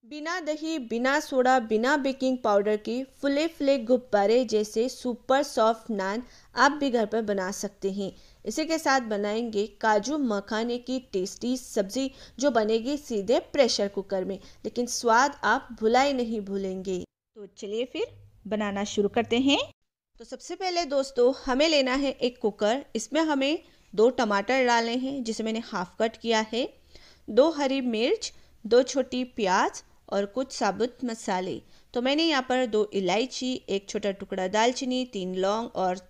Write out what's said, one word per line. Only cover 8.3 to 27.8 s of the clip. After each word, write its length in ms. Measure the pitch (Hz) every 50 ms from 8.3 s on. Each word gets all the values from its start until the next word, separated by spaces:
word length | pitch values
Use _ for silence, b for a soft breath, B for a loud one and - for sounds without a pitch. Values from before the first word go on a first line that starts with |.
| b b b
इसी 200 | - 214 - 311
के 120 | 302 330 320
साथ 240 | 320 302 269 269 247 220
बनाएंगे 580 | 214 202 202 208 208 226 240 240 220 202 208 220 - -
काजू 360 | - 220 214 208 196 240 294 311
मखाने 580 | 285 240 208 202 196 - 226 214 226 240 240 240
की 200 | 240 - 254 262 254 - -
टेस्टी 420 | 196 180 196 - - - 240 254 254
सब्जी, 520 | - - - 190 190 190 196 247 269 262 B B B B B -
जो 120 | 240 294
बनेगी 440 | 233 233 214 208 220 226 220 247 294 277
सीधे 420 | - - 240 208 196 185 240 320 - -
प्रेशर 380 | - 294 269 233 - - 208 202
कुकर 380 | 202 - 185 - 196 190 185
में, 140 | 185 196 190 B B B B -
लेकिन 200 | 214 - - 247 240
स्वाद 480 | - - - 233 220 233 262 285 277 - -
आप 220 | - 220 269 - - 240 220
भुलाए 340 | 220 220 233 247 269 285 285
नहीं 260 | 254 247 226 226 220
भूलेंगे। 560 | 202 196 196 196 190 190 185 190 185 190 185 180
तो 500 | 180 - _ _ _ _ _ 220 202 196
चलिए 380 | _ - - 196 208 220 240
फिर 200 | 254 - 311 427 539 - - - - _ - _ 196
बनाना 360 | 214 208 214 208 196 196 202
शुरू 240 | 208 - - 202 202
करते 300 | - 226 233 214 226 233
हैं। 200 | 269 277 277 370 539 605 - _ _ _ _ _ _ _ _
तो 100 | _ 233
सबसे 300 | - - 240 - - 349
पहले 300 | 359 392 370 359 339 349 277
दोस्तों, 460 | 269 277 269 269 - - 240 247 269 - -
हमें 220 | - 254 262 294 339
लेना 260 | 320 294 262 254 247
है 160 | 277 277 277
एक 280 | 262 - - 254 247 -
कुकर। 440 | - 214 202 - 214 208 233 277 285 - -
इसमें 260 | 226 - - - 302 320
हमें 360 | 311 302 277 269 277 311 370 b b b b b b -
दो 160 | 180 214 240
टमाटर 540 | 254 262 254 214 208 196 202 - 247 269 262
डालने 300 | 247 240 233 233 233 233 254
हैं, 260 | 254 262 277 277 247
जिसे 200 | 220 220 - 220
मैंने 200 | 220 220 220 233
हाफ 300 | - - 196 175 - - _
कट 180 | 226 233 226 -
किया 280 | - 226 226 220 220 220
है, 200 | 240 226 269 - - b b b b b b b b b b b
दो 220 | 220 220 277 320
हरी 300 | 330 294 285 269 269 269